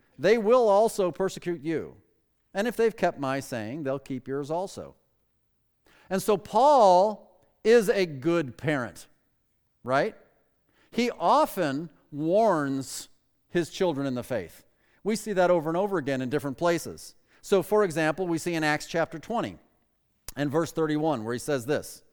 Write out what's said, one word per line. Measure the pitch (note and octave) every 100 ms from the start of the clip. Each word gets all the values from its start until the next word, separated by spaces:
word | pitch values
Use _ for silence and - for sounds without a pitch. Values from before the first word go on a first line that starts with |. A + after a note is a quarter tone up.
| _ -
they | D#3+ A#3
will | G#3 B3+ A3+
also | G3 A3+ - F3+
persecute | - F#3+ - F3 E3+
you. | D3 D3+ D#2 - _ _ _ _ _
And | F#3+ A#3
if | A3+
they've | A3+ -
kept | F3 -
my | C3+ C3+
saying, | - A#2+ G#2+ D3
they'll | C3+ C#3
keep | - C3 B2+
yours | C#3 C#3+
also." | E3 F#3+ - C#2+ - _ _ _ _ _ _ _ _ _ _ _
And | F#3
so | G3+ G3+
Paul | - G#3+ C#4 C#4+ G3+ F3+ G#3 G#3 - _ _ _
is | G#3+ A#3+ G3
a | G3+ F3+
good | C#3 D3 E3+ C#3 -
parent, | D#3 D3 A2+ - - _ _ _ _ _ _ _
right? | A#2 C3+ D3+ - _ _ _ _ _ _ _
He | - A#3+
often | - E3+ C4 D#4 - D#3 C#3 E3+ _ _
warns | C#3+ D#3+ G3 A3+ E3 C#3 C3+ B2+ - - _ _ _ _
his | F3+ D#3+
children | - F#3 C#3 C#3
in | B2
the |
faith. | - A#2+ E2 - _ _ _ _ F#3+
We | A3+
see | A3
that | F#3 F3+
over | F3 D3+
and | E3+
over | G#3 F#3+
again | C3+ C3+
in | B2+
different | C#3 C#3+ B2+
places. | E3+ E3+ A#2 D#2+ - _ _ _
So, | - G3
for | - G#3+ G3+
example, | D3+ D#3 D#3 F3+
we | E3
see | F3 E3+
in | D#3
Acts | D3+ -
chapter | E3+ D#3 D#3+
twenty | - A3+ B2 F2+ _ _ _ _ _ _ - -
and | D3
verse | D3 D3+
thirty-one, | - D#3 D3+ D#3+ C3
where | G#2+
he | B2
says | - C#3 A#2
this, | C3+ - - _